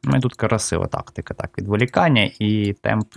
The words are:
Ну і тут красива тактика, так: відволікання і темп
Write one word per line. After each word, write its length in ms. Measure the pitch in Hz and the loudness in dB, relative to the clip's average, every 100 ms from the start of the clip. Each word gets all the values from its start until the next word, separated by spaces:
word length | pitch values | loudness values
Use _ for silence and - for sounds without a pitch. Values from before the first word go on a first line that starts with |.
| 135 | 2
Ну 100 | 135 | 2
і 20 | |
тут 160 | 127 - | 0 -2
красива 520 | 110 110 - 82 - | -2 0 -2 -2 -2
тактика, 460 | - - - - | -4 -8 -12 -10
так: 240 | - - - | -8 -8 -8
відволікання 720 | 98 104 123 - 170 127 101 - | -2 0 0 2 4 4 2 0
і 340 | 107 107 101 | 0 0 0
темп 420 | 101 - 110 107 | -2 -2 -2 -2